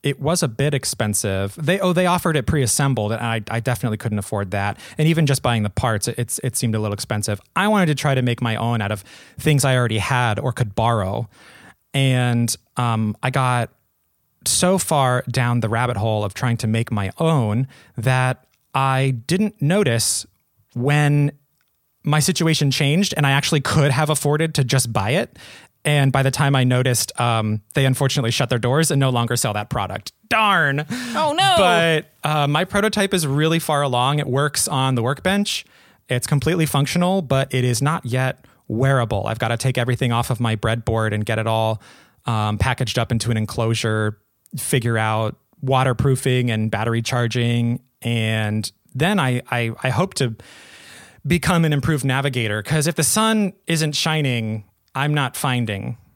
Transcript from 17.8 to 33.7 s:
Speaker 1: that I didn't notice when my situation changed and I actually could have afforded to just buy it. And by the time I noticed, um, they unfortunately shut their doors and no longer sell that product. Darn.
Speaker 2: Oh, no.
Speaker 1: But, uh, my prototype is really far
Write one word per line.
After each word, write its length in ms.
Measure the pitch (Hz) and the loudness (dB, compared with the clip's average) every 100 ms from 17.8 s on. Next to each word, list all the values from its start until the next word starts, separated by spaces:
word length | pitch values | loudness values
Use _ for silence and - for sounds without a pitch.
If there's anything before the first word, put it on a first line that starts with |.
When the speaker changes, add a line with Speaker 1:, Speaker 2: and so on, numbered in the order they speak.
| - - | -16 -4
Speaker 1:
that 500 | 123 127 127 127 _ _ _ | 0 2 0 -4 _ _ _
I 380 | 135 135 131 135 123 - | -2 0 2 0 -2 -2
didn't 340 | 185 208 - | 0 0 0
notice 640 | 147 196 165 117 - - - _ _ _ _ | 0 2 2 2 0 -4 -8 _ _ _ _
when 580 | 123 127 147 147 147 143 - _ _ _ _ _ _ | -4 2 2 4 4 2 -2 _ _ _ _ _ _
my 160 | - 151 | 0 2
situation 520 | 147 180 160 156 143 | 2 2 0 2 0
changed 420 | - 139 160 196 - | 2 2 2 0 0
and 120 | 139 | 2
I 40 | |
actually 300 | 139 - 156 | 2 2 0
could 300 | - 156 143 | 2 2 4
have 180 | 127 151 | 2 0
afforded 460 | 151 143 151 160 156 | 0 0 0 0 0
to 80 | |
just 280 | 123 135 120 | 2 2 2
buy 200 | 107 98 | -2 0
it. 260 | 160 - - - - - _ | 0 -2 -10 -20 -20 -20 _
And 280 | 151 147 135 | 0 2 4
by 120 | 135 | 4
the 80 | 135 | 2
time 240 | - 139 139 | 2 2 4
I 80 | |
noticed, 560 | 123 127 127 120 - - | 4 2 2 0 -4 -2
um, 420 | 120 113 107 107 _ | 0 0 0 -4 _
they 120 | - 135 | 0 0
unfortunately 460 | 127 139 - 113 | 2 0 0 -2
shut 180 | - 127 | 0 0
their 100 | 123 | 0
doors 300 | 120 139 160 | 0 0 2
and 100 | 139 | 2
no 100 | 135 | 2
longer 260 | 120 117 120 | 0 0 -2
sell 180 | 117 | -2
that 160 | 104 107 | -4 -4
product. 420 | 110 95 98 - _ _ | -4 -4 -6 -12 _ _
Darn. 560 | 220 214 185 147 139 151 | 2 4 4 2 0 -4
Speaker 2:
Oh, 440 | 247 247 233 311 311 | -8 -6 -2 0 2
no. 180 | 392 349 | 2 4
Speaker 1:
But, 480 | 180 175 165 160 - _ | 4 4 4 0 -4 _
uh, 240 | 151 151 143 | -2 0 2
my 180 | 147 180 | 0 0
prototype 480 | 208 214 208 196 | 0 0 0 0
is 140 | 190 156 | 0 0
really 320 | 139 160 165 | 0 2 0
far 220 | - | 0